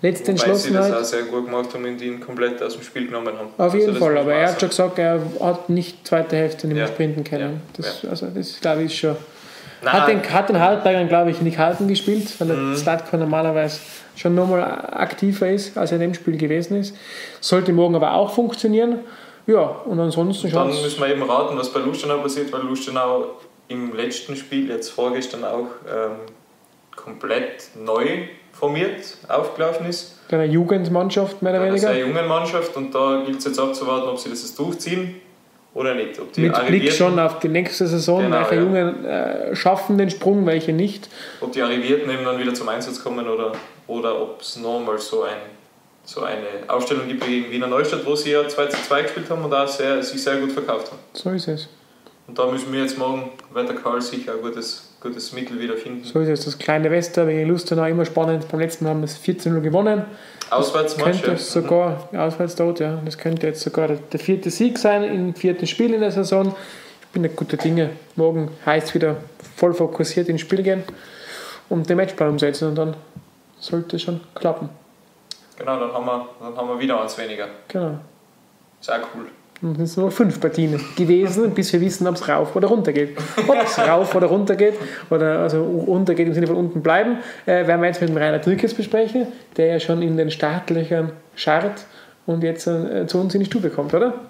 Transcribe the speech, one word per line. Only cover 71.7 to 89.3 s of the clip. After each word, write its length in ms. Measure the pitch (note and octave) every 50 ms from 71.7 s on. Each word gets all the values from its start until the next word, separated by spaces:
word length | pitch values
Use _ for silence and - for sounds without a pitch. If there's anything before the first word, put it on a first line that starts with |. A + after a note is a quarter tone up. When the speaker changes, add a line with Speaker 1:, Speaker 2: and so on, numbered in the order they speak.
| F#3 E3+ D#3 -
Speaker 1:
den 80 | F3+ F3
Matchplan 320 | F#3+ F#3 F#3 - D#3+ D3+
umsetzen 400 | D3 D3 D3 C#3+ C#3+ - D#3+ D#3
und 60 | D3+
dann 180 | D#3 D#3+ D#3+ D#3 - - - - - - _ _ _ _ _ _ _
sollte 380 | - - - E3+ E3 E3 - E3
es 40 | -
schon 180 | - F3 E3 - - -
klappen. 340 | - - E3+ D3+ - - C#3+ - - _ _ _ _ _ _ _ _ _ _ - - _ _ - -
Speaker 2:
Genau, 200 | - C3 C3 B2+
dann 140 | A#2+ A#2 -
haben 120 | A#2+ B2
wir, 220 | B2+ B2 A#2+ B2 - - -
dann 160 | A#2 A#2+ A#2+ B2+
haben 100 | D3 -
wir 100 | A#2+ A#2+
wieder 220 | C3+ C3 B2 A2
eins 160 | G#2+ G#2+ - -
weniger. 300 | A2+ A2 G#2+ G#2 G#2 G2+ - - - _
Speaker 1:
Genau. 320 | - F#3+ F3 D#3+ D3+ D3+ D3+ - - _ _ _ _ _ _ _ _ _ _ _ _ _
Speaker 2:
Ist 80 | - -
auch 40 | A#2 A#2 A2+ - -
cool. 100 | A#2 A2+ - - - _ _ _ -
Speaker 1:
Und 180 | - E3 D#3 D3
es 140 | E3 E3 E3+
sind 80 | F#3+ F#3+
nur 80 | F#3+
fünf 300 | F#3+ - A#3+ F#3+ - -
Partien 360 | - D#3 D3+ - E3 D#3 D3+ C#3+ - - - -
gewesen, 540 | F3+ D#3+ F3 F3+ F#3+ F#3+ F3+ G3+ A#3 A3
bis 200 | D#3+ - F#3 -
wir 80 | - F3
wissen, 260 | E3+ F#3+ F3+ - F3+ F3+
ob's 200 | F3 E3 - -
rauf 260 | D3 D3 D3+ D3 -
oder 120 | F#3+ F#3+ G3
runter 240 | A3+ A#3 - D#3+
geht. 240 | C#3+ C#3+ D3 C#3+ - - - - - - G#3+ C4+
Ob's 320 | C#4 A#3+ A3+ A3 - -
<laughs> 80 | A3+ E3+
rauf 260 | E3 F3 G3 F#3 -
oder 140 | F#3+ F3+ D#3+
runter 280 | E3+ G3+ G3+ G3+ G3+ F3
geht, 160 | G3+ G#3 G#3 G#3 D#3+ - - - - -
oder 300 | E3 D#3+ D#3 D#3 D#3 E3
also 240 | E3+ E3 D3+ D#3+ E3
runter 520 | E3+ F3 E3+ E3 F#3+ F#3 F#3 F#3+ F3+ E3+
geht 120 | D#3+ E3+ E3
im 60 | D#3+
Sinne 140 | D#3+ E3+ D#3+
von 100 | E3+ F3+
unten 240 | F3 E3+ E3+ D#3+ D3+
bleiben, 360 | E3 D#3+ F#3 A3 A#3+ A#3+ A#3+ - - - - -
äh, 200 | - F3+ F3+ F3
werden 140 | D#3+ E3+ E3+
wir 60 | E3+ F3
jetzt 140 | E3+ F3
mit 80 | F3 E3
dem 80 | D#3+ D#3
Rainer 240 | D3+ D3+ D3+ D#3
Türkes 320 | - F3 F#3+ F#3+ - A3 A3+
besprechen, 540 | - G#3+ G#3+ - A3 A3+ A3 A3+ B3+ B3 -